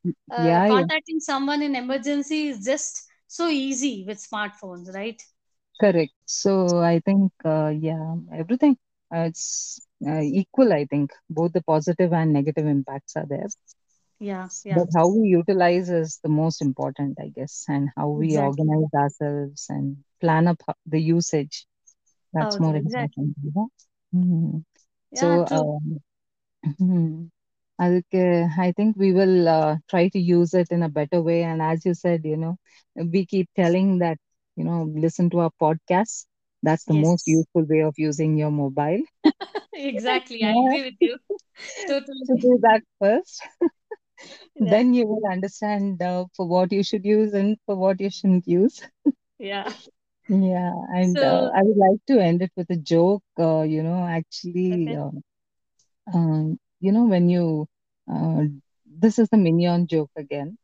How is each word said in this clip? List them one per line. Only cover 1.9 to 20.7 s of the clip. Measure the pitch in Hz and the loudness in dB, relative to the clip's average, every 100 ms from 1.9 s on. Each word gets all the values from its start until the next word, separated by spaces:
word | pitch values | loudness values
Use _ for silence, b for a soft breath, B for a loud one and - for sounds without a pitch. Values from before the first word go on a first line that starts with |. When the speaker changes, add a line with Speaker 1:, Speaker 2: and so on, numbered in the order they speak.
| 269 269 285 277 311 294 | -4 -2 -4 -2 -4 -4
Speaker 2:
is | 226 208 | -6 -4
just | 294 - - b b _ - | -4 -6 -12 b b _ -4
so | 339 294 269 | -2 -2 -2
easy | 262 277 208 185 | -4 -4 -6 -10
with | 202 - | -12 -10
smartphones, | 214 208 202 190 180 180 190 | -8 -8 -10 -16 -16 -14 -10
right? | 220 226 - _ _ _ _ - | -10 -12 -20 _ _ _ _ 2
Speaker 1:
Correct. | 208 175 151 _ - | 4 4 0 _ -10
So | - 196 190 180 175 | -2 0 2 2 4
I | 170 170 | 4 2
think, | 196 196 190 _ | 2 2 2 _
uh, | 160 156 151 | -2 0 0
yeah, | 151 160 160 160 165 170 | -2 -4 -6 -6 -8 -10
everything, | 160 165 254 294 254 _ _ _ | -10 -4 2 4 2 _ _ _
uh, | 165 165 | -4 -4
it's, | - - - - - - _ - | -6 -10 -10 -10 -16 -20 _ -6
uh, | 156 | -2
equal, | 147 190 185 - 247 | 0 -2 -2 2 4
I | 156 143 | 2 0
think. | 143 143 - _ | -2 -2 -6 _
Both | 156 170 | -2 0
the | 175 | -2
positive | 165 151 156 170 180 | 0 0 0 0 0
and | 165 160 | 2 2
negative | 147 143 151 151 | 2 0 -2 0
impacts | 143 135 139 - 156 | -2 -2 -10 -10 -10
are | 151 | -6
there. | 139 208 - _ _ _ _ _ _ | -8 -8 -14 _ _ _ _ _ _
Speaker 2:
Yeah, | 202 185 185 | -10 -10 -12
Speaker 1:
S-, | - | -14
Speaker 2:
yeah. | 202 170 | -4 -2
Speaker 1:
but | 175 | 2
how | 165 170 | 2 4
we | 214 208 | 4 4
utilize | 175 170 190 175 175 180 | 2 2 2 2 2 0
is | 170 160 - | -2 -2 -6
the | 156 | -2
most | 151 160 - | 0 0 -2
important, | 143 131 139 139 143 143 | -4 -2 -6 -6 -8 -8
I | 147 | -14
guess, | 147 139 - - | -12 -12 -12 -6
and | 143 139 147 | -4 -4 -4
how | 147 | -4
we | 147 156 151 | -2 0 0
Speaker 2:
Exactly. | |
Speaker 1:
organize | 139 143 156 156 151 | 0 0 0 0 0
ourselves | 143 143 - 147 147 143 143 - | 0 -2 -2 -4 -4 -8 -12 -10
and | 143 139 139 _ _ | -6 -6 -8 _ _
plan | 165 160 175 | 0 2 2
up | 165 | 0
ho-, | - | -6